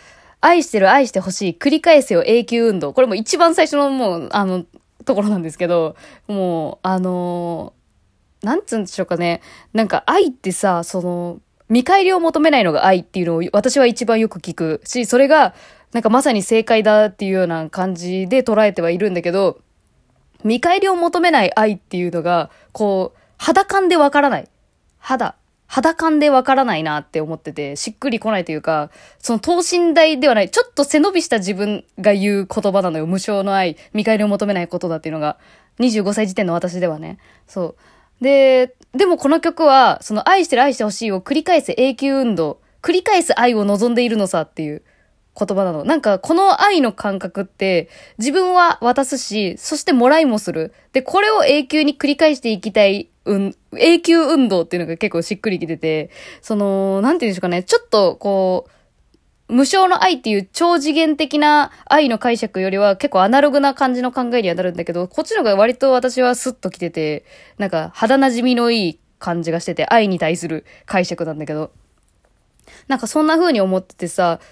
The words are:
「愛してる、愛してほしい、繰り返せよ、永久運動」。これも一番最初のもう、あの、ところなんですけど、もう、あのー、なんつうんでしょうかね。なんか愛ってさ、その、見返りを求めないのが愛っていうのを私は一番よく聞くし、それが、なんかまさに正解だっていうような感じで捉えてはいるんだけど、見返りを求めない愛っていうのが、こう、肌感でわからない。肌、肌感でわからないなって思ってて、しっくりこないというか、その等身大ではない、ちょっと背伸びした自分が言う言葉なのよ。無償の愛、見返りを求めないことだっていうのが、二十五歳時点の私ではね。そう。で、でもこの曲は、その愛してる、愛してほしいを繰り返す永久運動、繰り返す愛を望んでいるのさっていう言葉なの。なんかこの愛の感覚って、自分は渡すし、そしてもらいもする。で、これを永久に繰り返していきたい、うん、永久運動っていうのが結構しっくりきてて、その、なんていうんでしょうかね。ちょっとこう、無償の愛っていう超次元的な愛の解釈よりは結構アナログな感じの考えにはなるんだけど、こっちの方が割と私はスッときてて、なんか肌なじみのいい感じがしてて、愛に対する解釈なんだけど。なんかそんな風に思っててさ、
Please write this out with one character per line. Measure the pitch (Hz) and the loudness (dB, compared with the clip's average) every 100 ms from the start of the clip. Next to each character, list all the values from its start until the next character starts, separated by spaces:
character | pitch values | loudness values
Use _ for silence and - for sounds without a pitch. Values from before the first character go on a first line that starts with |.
| - _ _ _ | -20 _ _ _
「愛 | 302 349 | 2 4
し | - | 2
て | 214 | 2
る、 | 190 | 4
愛 | 269 247 | 6 4
し | |
て | 190 | -2
ほ | 185 | -6
し | - 190 | -4 -6
い、 | 165 | -2
繰 | - | 0
り | 311 | 2
返 | 339 302 | 6 4
せ | - 175 | 4 0
よ、 | - | 2
永 | 233 - | 2 2
久 | 233 233 | 0 0
運 | 185 | 0
動」。 | 147 254 | -2 2
こ | |
れ | 254 | 2
も | |
一 | 196 220 339 | 0 -4 2
番 | 330 | 2
最 | 330 320 | 4 0
初 | 285 | 0
の | 277 | 0
も | 269 220 170 | 0 -2 -4
う、 | 143 | -4
あ | 208 | -4
の、 | 190 185 - _ _ _ - | -2 -4 -8 _ _ _ -4
と | |
こ | 202 | -2
ろ | 208 | 0
な | 202 | -2
ん | |
で | 160 | -4
す | - | -4
け | 175 | -2
ど、 | 175 160 - - - - | 0 -2 -6 -20 -20 -8
も | 202 180 165 151 - | -4 -2 -2 -6 -6
う、 | 185 | -4
あ | 190 | -2
の | 185 180 175 175 170 165 - - _ _ _ _ _ _ | -2 -4 -4 -6 -6 -8 -12 -20 _ _ _ _ _ _
ー、 | 208 | -4
な | 339 | -4
ん | - | -4
つ | 226 | -6
う | |
ん | 185 | -6
で | |
し | - | -8
ょ | |
う | 190 | -4
か | 170 | -2
ね。 | 175 170 - - _ | -2 -4 -10 -20 _
な | 214 | -4
ん | 208 | -2
か | 160 - | -2 2
愛 | 339 349 | 2 2
っ | |
て | - 190 | -2 -8
さ、 | 180 202 175 | -2 -2 -2
そ | 170 185 | -4 -6
の、 | 180 175 175 175 _ _ - | -6 -6 -8 -12 _ _ -2
見 | 233 | 0
返 | 254 392 381 | 4 4 4
り | |
を | 370 | 2
求 | 330 320 | 0 2
め | 311 | 4
な | 277 | 4
い | |
の | 180 | 2
が | 151 190 | 2 2
愛 | 185 | 2
っ | |
て | - 190 | -2 -6
い | |
う | 170 | -4
の | 165 | -4
を | 180 | -2
私 | 208 247 277 | 0 2 2
は | 240 | 2
一 | - 233 | 0 -2
番 | 220 | 0
よ | 220 | -2
く | 175 | -4
聞 | - 160 | -12 -6
く | 165 156 | -6 -6
し、 | - 247 226 | -6 -6 0
そ | 247 | 2
れ | 277 | 4
が、 | 311 214 - - _ _ | 4 4 -2 -20 _ _
な | 233 | -4
ん | |
か | 220 | 2
ま | 240 | 2
さ | 285 | 2
に | 220 | 0
正 | 190 226 | 0 0
解 | 220 220 | 2 2
だ | 214 214 214 | 4 4 2
っ | - | -2
て | 196 | -4
い | |
う | |
よ | 190 175 | -2 -2
う | |
な | 165 160 | -4 -8
感 | - 185 170 | -6 -6 -6
じ | 180 185 185 | -6 -6 0
で | 262 | 0
捉 | 254 214 | 2 2
え | 208 | 2
て | 190 | 2
は | 170 | -2
い | 175 | -2
る | 202 | -2
ん | 175 | -2
だ | |
け | 170 | -2
ど、 | 185 185 - _ _ _ _ _ _ _ _ | 0 0 -2 _ _ _ _ _ _ _ _
見 | 214 240 | -4 0
返 | 339 381 | 0 2
り | 392 | 2
を | 349 | 0
求 | 339 339 | 0 0
め | 349 | 2
な | 294 | 2
い | 190 214 | 2 2
愛 | 220 | 0
っ | 190 | -2
て | _ 180 | _ -6
い | 175 | -4
う | |
の | 170 | -4
が、 | 175 170 - _ _ | -2 -2 -2 _ _
こ | - 208 190 185 - | -4 -2 -2 -4 -10
う、 | _ _ | _ _
肌 | - 381 392 | 0 0 0
感 | 392 370 | 0 2
で | 349 | 4
わ | 285 | 4
か | 285 | 2
ら | 285 | 0
な | 165 | -2
い。 | - _ _ _ _ _ | -8 _ _ _ _ _
肌、 | - 262 208 - _ _ _ | -6 -4 -4 -8 _ _ _
肌 | - 320 330 | -2 0 0
感 | 330 302 | 0 2
で | 294 | 4
わ | 262 | 4
か | 262 | 4
ら | 269 | 2
な | 247 160 | 0 -2
い | |
な | 156 151 | -4 -6
っ | - | -6
て | 160 | -6
思 | 156 | -6
っ | 160 | -8
て | 156 | -10
て、 | 151 143 147 | -10 -10 -10
し | - | -12
っ | - | -8
く | 269 | -6
り | 226 | -4
こ | 220 | -2
な | 202 | -4
い | 170 | -4
と | |
い | 151 | -6
う | |
か、 | - 156 147 - - _ | -2 -2 -4 -12 -20 _
そ | - | -4
の | 226 | -2
等 | - 349 339 | 0 0 0
身 | 349 339 320 | 0 2 4
大 | 320 277 | 4 4
で | 285 | 2
は | 220 | 2
な | |
い、 | 190 | 2
ち | - | 0
ょ | |
っ | 508 | -2
と | - | -2
背 | 285 302 | 0 2
伸 | 381 | 2
び | 370 | 0
し | - | -2
た | 220 | -2
自 | 185 190 | -4 -4
分 | 208 208 - - | -4 -6 -10 -2
が | 208 | 0
言 | 202 202 202 | 2 0 -2
う | 190 | -4
言 | 220 202 | -4 -2
葉 | 196 | 0
な | 185 | -2
の | 160 | -4
よ。 | 160 | -4
無 | 190 | -4
償 | 196 202 | -4 -4
の | 196 196 | -2 -2
愛、 | 180 151 - | -2 -6 -8
見 | 214 220 | -4 0
返 | 220 | 0
り | |
を | 208 | 0
求 | 202 208 | 0 -2
め | |
な | 190 | -2
い | 175 | -4
こ | 180 | -6
と | 175 | -6
だ | 160 | -6
っ | |
て | 160 | -8
い | |
う | |
の | 156 | -6
が、 | 151 - _ _ _ - | -6 -6 _ _ _ -2
二 | 247 | 0
十 | 214 | 0
五 | 196 | -2
歳 | 208 208 | -2 -2
時 | 190 | -2
点 | 185 | -2
の | |
私 | 170 180 180 | -2 -4 -4
で | 175 | -4
は | 151 | -4
ね。 | 160 - _ _ _ | -10 -16 _ _ _
そ | 190 170 - _ _ _ _ | -10 -10 -10 _ _ _ _
う。 | |
で、 | 254 277 269 254 254 _ _ | 2 4 6 4 0 _ _
で | 262 381 | 0 0
も | 320 | 2
こ | 277 | 2
の | 320 | 0
曲 | 349 330 | 0 2
は、 | 311 269 233 - | 4 6 6 2
そ | - | -4
の | 214 - | -4 2
愛 | 381 339 | 2 2
し | |
て | 233 | 2
る、 | |
愛 | 277 247 | 2 0
し | |
て | |
ほ | 214 | -4
し | 202 226 | -4 -6
い | |
を | 190 | -6
繰 | - | -2
り | 294 | -2
返 | - 320 | 2 0
す | - - | 0 0
永 | 262 233 | -2 0
久 | 277 | -2
運 | 269 240 180 | 0 -2 -2
動、 | 151 - _ _ | -4 -8 _ _
繰 | - | -2
り | 359 | -2
返 | 392 370 | 2 0
す | 330 - | 0 0
愛 | 247 220 | 2 2
を | 202 | 0
望 | 202 240 | 0 0
ん | 240 | 0
で | 240 | 0
い | |
る | 220 | 0
の | 190 | -2
さ | 170 | -2
っ | 156 | -4
て | - | -8
い | 151 151 | -10 -10
う | - _ _ _ _ - | -16 _ _ _ _ -8
言 | 202 196 | -4 -2
葉 | |
な | 185 | -2
の。 | 156 151 | -2 -2
な | 311 | 0
ん | |
か | 214 190 | 0 0
こ | - | 0
の | 330 392 - | 2 4 4
愛 | 403 359 | 2 2
の | 240 | 0
感 | - 208 196 | -2 -6 -6
覚 | 185 196 | -8 -8
っ | 196 | -10
て、 | _ 196 175 - - - - | _ -2 0 -2 -12 -20 -6
自 | 247 | -2
分 | 330 359 | 0 2
は | 359 349 - | 4 4 2
渡 | 233 247 262 | 0 0 -2
す | 262 | -6
し、 | - 214 190 - | -6 -6 -6 -6
そ | - 302 | -8 -6
し | - | 0
て | |
も | 262 247 | 2 4
ら | 320 | 4
い | 294 | 2
も | 214 | 0
す | - | -4
る。 | 160 160 - _ | -8 -8 -12 _
で、 | 262 | -4
こ | 254 381 | -2 0
れ | 427 | 2
を | 427 - | 2 2
永 | 294 254 | 2 0
久 | 302 | 0
に | 294 294 | 0 -2
繰 | 285 | -2
り | 285 | 2
返 | 311 277 | 2 2
し | |
て | 233 | -4
い | 202 | -6
き | 208 | -2
た | 202 202 | 2 2
い、 | 202 - _ | 0 -8 _
う | - 196 | -4 -4
ん、 | 196 - _ - | -4 -8 _ 2
永 | 330 339 | 4 4
久 | 330 330 | 4 2
運 | 294 311 240 | 4 2 2
動 | 185 | 0
っ | 170 | -2
て | 175 | -4
い | |
う | |
の | 165 | -6
が | 165 | -6
結 | 208 | -4
構 | 170 | -4
し | 165 196 | -6 -6
っ | |
く | 220 | -4
り | 180 | -4
き | 165 | -6
て | 160 | -6
て、 | 160 156 147 - - - | -4 -4 -6 -14 -20 -16
そ | - 214 | -6 -2
の、 | 202 196 196 196 | 0 0 -2 0
な | 240 | 0
ん | 339 | 0
て | 233 | -2
い | |
う | |
ん | |
で | 180 | -4
し | |
ょ | |
う | |
か | 180 | -4
ね。 | 175 | -4
ち | 185 466 | -2 -2
ょ | |
っ | - | 0
と | 214 180 - | 2 2 0
こ | 202 196 185 185 - _ _ _ _ _ _ _ - | -2 0 0 -2 -6 _ _ _ _ _ _ _ -2
う、 | |
無 | 240 | 0
償 | 269 392 370 | 2 4 2
の | 359 | 2
愛 | 370 277 | 0 -2
っ | |
て | 226 | -2
い | 208 | -4
う | 190 | -4
超 | - 339 339 | -2 0 2
次 | 285 | 0
元 | 302 320 294 | 0 0 0
的 | 302 294 | -2 0
な | 294 294 - - - | 4 4 2 -6 0
愛 | 302 277 | 2 2
の | 220 | 0
解 | 247 233 | -2 -2
釈 | 214 190 | -4 -4
よ | 190 | -4
り | 196 | 2
は | 202 190 | 2 2
結 | 285 | 0
構 | 190 | 2
ア | 196 | 4
ナ | 269 | 4
ロ | 294 | 4
グ | 285 | 2
な | 277 | 0
感 | 262 269 247 | 0 -2 -2
じ | |
の | 247 | -4
考 | 254 240 240 | -4 -2 -2
え | |
に | 190 | -2
は | 170 | -2
な | |
る | 185 | -4
ん | 175 | -6
だ | |
け | 170 | -6
ど、 | 175 185 | -6 -6
こ | - | -6
っ | 311 | -4
ち | 440 | -2
の | |
方 | |
が | 233 196 | 0 4
割 | 226 240 | 2 2
と | 269 | 2
私 | 254 254 247 | 2 0 0
は | 247 247 | 0 0
ス | 254 | -6
ッ | |
と | 254 185 | -8 -10
き | - | -8
て | 170 | -8
て、 | 165 151 151 - - - - | -6 -6 -6 -12 -20 -20 -8
な | 196 | -4
ん | |
か | 165 160 | -4 -6
肌 | - 220 269 | -2 2 4
な | 269 | 2
じ | 240 | 2
み | 254 240 | 0 2
の | 233 | 0
い | 233 175 | 0 -2
い | - _ _ | -6 _ _
感 | 185 170 | -6 -4
じ | 165 | -4
が | 170 | -4
し | 185 | -4
て | |
て、 | 165 - | -4 2
愛 | 226 208 | 2 2
に | 180 | 0
対 | 160 165 | -2 -4
す | 165 | -6
る | 160 - - - | -10 -12 -20 -4
解 | 190 180 | -2 -2
釈 | 170 | -6
な | 160 | -8
ん | 151 | -8
だ | 151 | -8
け | |
ど。 | 151 156 _ _ _ _ _ _ _ _ _ _ - - | -8 -10 _ _ _ _ _ _ _ _ _ _ -16 -6
な | 262 | -6
ん | |
か | 220 | -2
そ | 302 | 0
ん | 311 | 2
な | 320 | 2
風 | 349 | 2
に | 233 | 2
思 | 190 185 | 0 -2
っ | |
て | - - | -4 -10
て | 170 | -6
さ、 | - 175 165 - | -2 -2 -2 -10